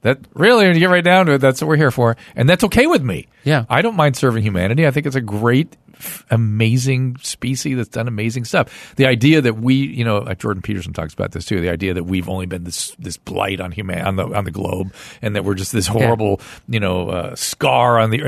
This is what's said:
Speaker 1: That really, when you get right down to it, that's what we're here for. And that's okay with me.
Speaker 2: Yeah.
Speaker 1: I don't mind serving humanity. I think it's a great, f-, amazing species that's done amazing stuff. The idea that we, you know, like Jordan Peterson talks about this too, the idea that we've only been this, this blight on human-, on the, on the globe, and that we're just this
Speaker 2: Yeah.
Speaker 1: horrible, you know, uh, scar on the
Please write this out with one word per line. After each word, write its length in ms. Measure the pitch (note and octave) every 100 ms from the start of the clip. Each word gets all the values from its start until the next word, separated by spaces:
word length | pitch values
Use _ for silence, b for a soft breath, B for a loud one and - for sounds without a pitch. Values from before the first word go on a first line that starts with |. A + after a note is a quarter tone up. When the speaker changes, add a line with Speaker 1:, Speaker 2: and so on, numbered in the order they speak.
Speaker 1:
That 180 | B2 C3+ - -
really, 300 | G3 A#3+ G3
when 80 | E3
you 40 |
get 100 | F3+
right 120 | F3+
down 220 | F3 F#3 F3
to 60 |
it, 40 | C#3
that's 220 | C3+ B2
what 60 | D#3
we're 100 | D3+
here 120 | D3
for. 240 | C3 A#2 A#2 B -
And 120 | B2+
that's 160 | F3+ G#3
okay 200 | A3 D4+
with 160 | D4+
me. 240 | B2+ E2+ - b
Speaker 2:
Yeah. 220 | C#3 D3+ A2+
Speaker 1:
I 120 | B2
don't 140 | A3+ G3+
mind 200 | D3 B2+
serving 280 | C3+ A2+
humanity. 420 | G#2+ F#2+ F#2+ C3 D#3
I 60 |
think 160 | C3+ D3
it's 80 | C3
a 60 |
great, 540 | A2+ G#2 A#2 C3 D#3+ - _ _
f-, 280 | - - _
amazing 880 | A2+ A2 G#2+ A2+ B2+ C3 B2+ B2+ B2
species 520 | - - B2 C3 D3+ B2+
that's 120 | A2
done 180 | A#2 A#2+
amazing 380 | G#2+ A2+ B2 A2+
stuff. 480 | F#3 - - - -
The 100 | C3
idea 340 | A#2+ C#3 D#3+
that 140 | B2+ A2
we, 160 | A#2+
you 300 | C3 C#3 B2 A#2
know, 140 | G#2
like 180 | A#2 -
Jordan 240 | A2+ F#2+
Peterson 320 | G2+ G2 F2
talks 220 | E2+ D#2+ -
about 160 | F#2+
this 140 | F2 -
too, 140 | G2
the 100 | F2
idea 240 | E2+ F#2+ F2+
that 80 |
we've 260 | E2+ F#2 F2
only 160 | F#2 F#2
been 200 | F2+ F2
this, 300 | - - -
this 180 | F#2+ -
blight 420 | - G2 G2 F#2
on 120 | F2+
human-, 340 | E2 F#2+ F2 F#2+
on 100 | F#2+
the, 100 | -
on 160 | G#2 F#2+
the 60 |
globe, 420 | - F#2 F#2+ F#2+ B B B
and 120 | A2 G#2
that 80 |
we're 120 | F#2+ F#2+
just 160 | F#2+
this 160 | A2+ F#2
Speaker 2:
Yeah. 60 |
Speaker 1:
horrible, 460 | A2+ A#2+ A2+ G#2 G2 B B -
you 120 | A2+
know, 300 | G2 F2+ F2+
uh, 240 | F2+ E2 -
scar 640 | - - C#3+ B2+ A#2+ A#2
on 120 | A2
the 80 | A#2